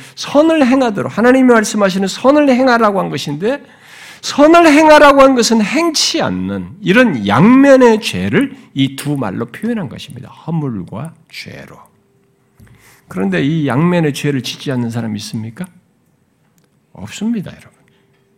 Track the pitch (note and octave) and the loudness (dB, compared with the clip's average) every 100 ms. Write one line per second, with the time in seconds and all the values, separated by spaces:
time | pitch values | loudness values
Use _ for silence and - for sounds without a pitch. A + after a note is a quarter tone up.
0 | - - - C#4+ D#4+ D#4+ B3 C4+ B3 G3 | -16 -16 -2 0 2 2 2 0 -2 -4
1 | B2+ F#3+ A#3+ C4 B3+ A#3 G#3+ G#3+ G3 F#3+ | -6 0 2 4 4 2 0 0 -2 0
2 | G3 - B3+ D4 C#4+ B3 C4 A#3 G#3+ F#3+ | -6 -2 2 2 2 2 2 2 0 0
3 | F3 D3+ D#3 D3 G#3 C#4+ - _ - - | -4 -6 -8 -6 -6 -6 -10 _ -20 -20
4 | - - - - D4+ E4+ E4 D4 D#4 D4+ | -20 -16 -6 2 6 6 6 6 6 8
5 | C#4+ C#4 C4+ B3+ A3 A3+ G3 C#4 E4+ D4+ | 6 6 4 4 0 0 0 -2 -2 -2
6 | - D#4+ C3 F#2 F#2 G2 F2 C3 E3+ A3 | -4 -4 -4 -4 -6 -8 -10 -8 0 2
7 | A#3+ B2+ G2 A2 G#3 C4 C#4 C4 A#3+ G#3+ | 2 0 0 2 4 6 6 6 6 2
8 | - F2+ G3 G3+ C#3 - - C3+ C3+ C3+ | -2 -6 -2 -2 -2 -6 -10 -4 -4 -4
9 | C#3+ C#3+ G#2+ G#2 A2+ - A3+ A3+ C#3 - | -8 -6 -6 -8 -10 -8 -8 -6 -8 -12
10 | - - - - - E3 C#3+ G#2 E2+ G#2 | -16 -18 -20 -16 -8 -6 -6 -8 -10 -12
11 | E3 - _ - - C#2 D2+ D2+ _ _ | -14 -16 _ -20 -18 -18 -20 -20 _ _
12 | _ _ _ _ _ _ - _ _ _ | _ _ _ _ _ _ -20 _ _ _
13 | - F#3 G3 F3+ C#3+ D#3+ C#3 A#2+ E3+ F3 | -16 -8 -4 -2 -2 -2 -2 -2 0 0
14 | D#3 C#3 D3 C3+ A#2 - D3 B2+ A#2 A#2+ | -2 -4 -4 -6 -8 -10 -8 -6 -6 -6
15 | A2+ G#2 - A#2 A2 A2 F3+ _ _ _ | -8 -8 -10 -10 -12 -12 -16 _ _ _
16 | _ _ _ _ _ _ _ _ _ E2 | _ _ _ _ _ _ _ _ _ -20
17 | G2+ - A3 A3+ - C#3 _ _ _ _ | -18 -10 -6 -6 -8 -16 _ _ _ _
18 | _ _ _ | _ _ _